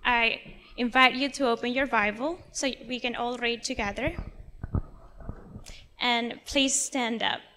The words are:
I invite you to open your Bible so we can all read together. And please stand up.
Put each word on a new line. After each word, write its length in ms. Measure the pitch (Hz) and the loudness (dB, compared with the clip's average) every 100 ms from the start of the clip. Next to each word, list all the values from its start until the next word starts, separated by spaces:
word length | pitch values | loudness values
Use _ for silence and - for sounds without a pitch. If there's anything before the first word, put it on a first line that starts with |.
I 360 | - 240 226 - - - - - | 4 4 4 0 -8 -18 -18 -4
invite 380 | 240 254 254 254 | 2 6 6 6
you 120 | 277 | -2
to 180 | - 262 | 2 2
open 240 | 233 240 | 2 0
your 160 | 247 269 | 0 2
Bible 500 | 233 208 208 277 349 - | 2 2 0 -4 -4 -8
so 180 | - 277 - 233 | -4 -2 -4 -6
we 140 | 247 | -4
can 160 | 247 247 | -4 -2
all 200 | 240 247 | -4 0
read 260 | 233 233 | -2 -2
together. 500 | - 254 208 202 277 339 - - - - - - - - - - - - - - - - - - | -4 -2 -2 0 -2 -2 -10 -12 -16 -12 -2 -2 -2 -14 -20 -14 -12 -12 -14 -16 -14 -16 -18 -4
And 380 | 247 233 233 - - | 0 2 0 -6 -2
please 340 | 285 269 262 | 2 4 4
stand 400 | - 277 240 226 | 0 0 0 0
up. 200 | 202 - - | 0 -2 -6